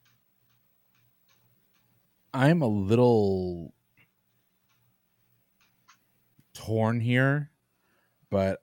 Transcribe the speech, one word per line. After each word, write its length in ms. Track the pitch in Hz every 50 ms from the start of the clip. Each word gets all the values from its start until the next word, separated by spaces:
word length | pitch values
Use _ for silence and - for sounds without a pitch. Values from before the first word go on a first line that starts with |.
| _ _ _ _ _ _ _ _ _ _ _ _ _ _ _ _ _ _ _ _ _ _ _ _ _ _ _ _ _ _ _ _ _ _ _ _ _ _ _ _ _ _ _ _ _ _
I'm 300 | - 131 131 147 170 175
a 40 | 147 113
little 1040 | 107 101 95 95 113 120 123 123 117 110 104 98 95 92 92 90 87 85 80 - - _ _ _ _ _ _ _ _ _ _ _ _ _ _ _ _ _ _ _ _ _ _ _ _ _ _ _ _ _ _ _ _ _ _ _ _ _ _ _ _ _ _ _ _ _ _ _ _ _ _ _ _ _ _ _ -
torn 460 | - - - 110 110 110 110 117 117
here, 500 | 113 120 123 127 131 135 143 147 147 - _ _ _ _ _ _ _ _ _ _ _ _ _ _ _ -
but 300 | 104 98 95 95 92 -